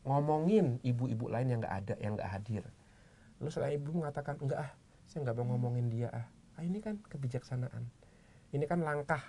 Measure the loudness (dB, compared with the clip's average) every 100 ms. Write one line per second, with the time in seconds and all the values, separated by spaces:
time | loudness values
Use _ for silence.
0 | 2 4 4 4 6 6 6 2 0 2
1 | 2 0 0 0 2 2 0 -2 -2 -2
2 | -2 -2 -2 -4 -2 -4 -4 -14 -20 -20
3 | -20 -20 -20 -8 -6 -2 0 0 -2 -2
4 | -2 -4 -6 -4 -2 -2 -4 -10 -20 -20
5 | -12 -4 -2 0 0 2 2 2 0 0
6 | -2 -4 -8 -12 -18 -6 -4 -2 -4 -6
7 | -6 -6 -4 -4 -4 -4 -4 -6 -10 -12
8 | -20 -20 -20 -20 -6 -2 0 2 2 0
9 | 0 -2